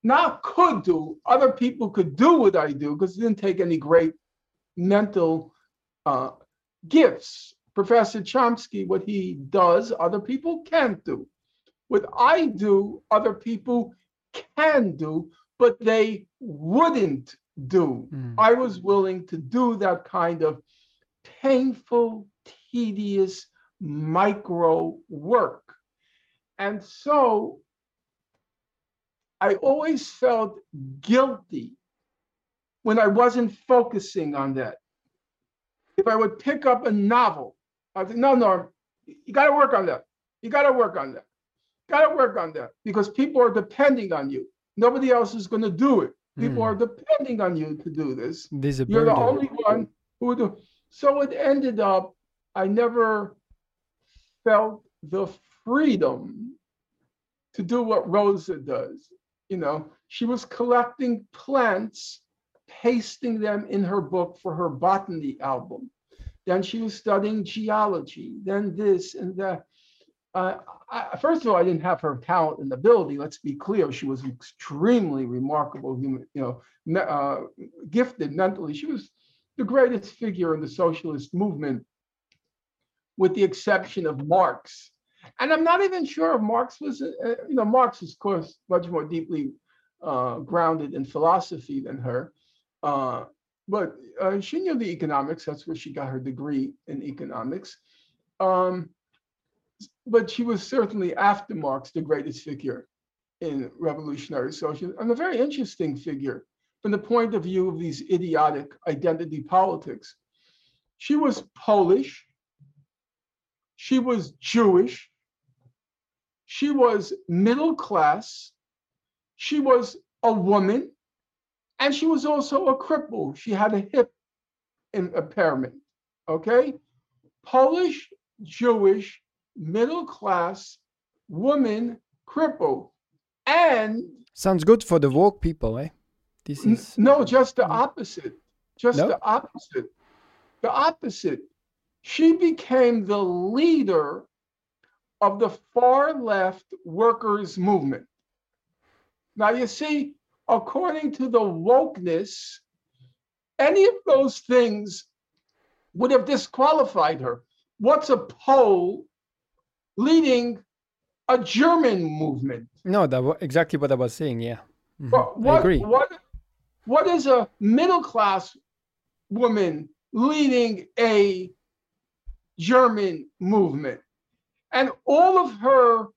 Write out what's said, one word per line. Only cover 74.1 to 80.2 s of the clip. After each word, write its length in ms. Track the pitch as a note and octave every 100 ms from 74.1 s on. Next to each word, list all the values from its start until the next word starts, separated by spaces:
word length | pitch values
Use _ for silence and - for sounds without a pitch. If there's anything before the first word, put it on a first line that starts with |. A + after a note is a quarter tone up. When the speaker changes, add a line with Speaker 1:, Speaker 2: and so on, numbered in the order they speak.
| C3+
Speaker 1:
an 80 | C3+
extremely 920 | B2 - _ - C#3+ G3 B3 F#3 C3+
remarkable 720 | B2+ B2 C3+ D3+ D3 C3 C3+ B2+
human, 280 | C3+ B2+ -
you 80 | C#3+
know, 200 | B2+ B2 _ _
me-, 160 | - F3
uh, 380 | - D3 C#3 C#3 - - - - -
gifted 420 | F#3 B3 - D3
mentally. 420 | D3 F#3 F#3+ D#3+
She 120 | D3 D#4
was 240 | C4+ - _ _ _ _ -
the 80 |
greatest 480 | G#3+ C4 B3+ A#3 -
figure 420 | -